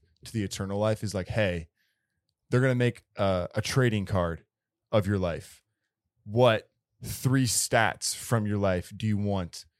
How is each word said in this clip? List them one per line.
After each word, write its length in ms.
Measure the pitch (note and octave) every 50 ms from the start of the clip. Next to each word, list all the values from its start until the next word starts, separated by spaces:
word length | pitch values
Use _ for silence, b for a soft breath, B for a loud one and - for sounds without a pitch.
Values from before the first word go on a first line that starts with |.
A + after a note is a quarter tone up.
| _ _ _ _ -
to 60 | - -
the 100 | A2+ G2+
eternal 340 | - - - G2 F#2+ G2 G2+
life 240 | G#2 A2 G#2+ - -
is 100 | G2+ F2+
like, 160 | F#2+ F2 -
"Hey," 380 | - A2+ G#2+ F#2 F2 E2+ D#2+ - _ _ _ _ _ _ _ _ _ _ _ _ _ _ _ -
they're 120 | - B2+
gonna 140 | C3 C3 B2+
make 280 | B2 B2 A#2+ A#2 - - _ _
a, 320 | - G2+ G2 F#2 F2+ E2+ - -
a 60 | -
trading 440 | - - - C3+ B2+ A#2+ G#2+ G#2 F#2+
card 380 | - G#2 F#2 F2 E2+ E2 - - _ _ _ _ _ _ _ _ -
of 160 | - G#2+ F2+ G2
your 100 | G#2 F#2+
life. 460 | F#2 F2 D#2 C#2 - - - - _ _ _ _ _ _ _ _ _ _ _ _ -
What 440 | G#2 G#2 A#2 B2+ A#2+ A2 - - _ _ _ _ _ _ - -
three 420 | - - - - B2+ C3 C3+ C3
stats 680 | A2 - - - - B2+ A#2 A2 F#2+ - - - - -
from 300 | - - - B2 A2+ G#2
your 120 | G#2 G#2 G2+
life 340 | G2 G2 F#2 F2+ - - G#2+
do 120 | F#2+ A2 A2
you 100 | G#2 G2+
want 480 | G#2 G2+ G2 F#2+ F2 E2 - - - _ _ _